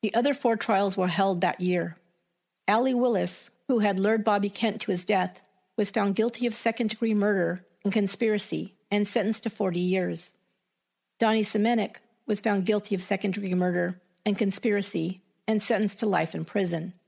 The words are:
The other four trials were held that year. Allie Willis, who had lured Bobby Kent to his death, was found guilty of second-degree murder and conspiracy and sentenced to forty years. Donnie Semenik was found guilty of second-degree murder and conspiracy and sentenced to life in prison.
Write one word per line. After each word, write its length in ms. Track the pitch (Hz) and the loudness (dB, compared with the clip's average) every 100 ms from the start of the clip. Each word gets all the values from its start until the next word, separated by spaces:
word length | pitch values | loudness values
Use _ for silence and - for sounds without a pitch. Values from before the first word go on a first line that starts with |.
The 120 | 214 | 0
other 200 | - 254 | 2 2
four 240 | 285 240 226 | 2 0 0
trials 400 | - 196 202 190 | 2 2 2 0
were 100 | 180 | 0
held 340 | 165 196 180 | 2 2 2
that 200 | 180 - | 0 0
year. 340 | 180 180 170 160 _ _ _ _ _ _ - | 0 0 -2 -8 _ _ _ _ _ _ 0
Allie 260 | 208 262 | 2 2
Willis, 580 | 247 247 214 180 - - _ _ | 2 2 2 0 -4 -12 _ _
who 120 | 247 | 2
had 200 | 208 190 | 2 2
lured 260 | 196 220 214 | 2 2 2
Bobby 240 | 202 202 | 2 0
Kent 320 | 196 226 - | 0 -2 -2
to 100 | - | -2
his 140 | 180 - | -4 0
death, 340 | 202 180 - _ _ _ - | 0 0 -6 _ _ _ -4
was 140 | 202 | -2
found 240 | - 202 190 | 0 0 2
guilty 300 | 226 233 240 | 0 0 -4
of 80 | |
second-degree 600 | 220 - 220 220 - 226 | -2 -2 0 -2 -2 0
murder 500 | 208 202 196 170 180 - _ | 2 2 2 0 -2 -10 _
and 100 | 202 | -2
conspiracy 800 | 208 196 - 233 208 - 160 175 _ _ | 0 0 0 0 0 -2 -6 -8 _ _
and 180 | 208 208 | -2 0
sentenced 360 | - 202 220 | 0 0 -2
to 60 | - | -6
forty 300 | - 196 175 | -4 -2 0
years. 540 | 180 190 180 165 - _ _ _ _ _ _ _ _ _ | 0 0 0 -4 -8 _ _ _ _ _ _ _ _ _
Donnie 240 | 226 220 | 2 2
Semenik 540 | 208 220 214 240 202 - _ _ - | 0 2 2 2 0 -6 _ _ -4
was 160 | 208 | -2
found 240 | - 202 185 | 0 0 2
guilty 300 | 208 208 190 | 0 0 -6
of 60 | |
second-degree 520 | 180 190 202 190 202 | -2 -2 -2 -4 -2
murder 480 | 180 180 175 175 180 _ _ - | 0 2 2 -2 -4 _ _ -4
and 120 | 202 | 0
conspiracy 840 | 202 190 233 202 196 175 160 190 _ _ - | 0 0 0 0 -2 -4 -4 -6 _ _ -2
and 140 | 220 | -2
sentenced 380 | - 220 208 - | 0 0 0 -2
to 60 | 214 | 0
life 280 | 180 165 | 0 0
in 120 | 160 160 | -4 -4
prison. 480 | 202 185 170 170 - | -2 -2 -2 -6 -12